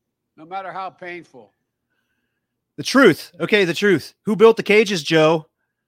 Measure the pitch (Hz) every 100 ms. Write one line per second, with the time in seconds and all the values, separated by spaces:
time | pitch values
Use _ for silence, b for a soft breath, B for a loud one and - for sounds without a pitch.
0 | _ _ _ - 160 196 185 175 185 135
1 | 180 175 - 123 101 _ _ _ _ _
2 | _ _ _ _ _ _ _ - - 254
3 | 233 143 - 170 170 208 175 160 208 156
4 | - _ 196 196 226 226 180 214 208 185
5 | 143 160 156 165 - _ _ _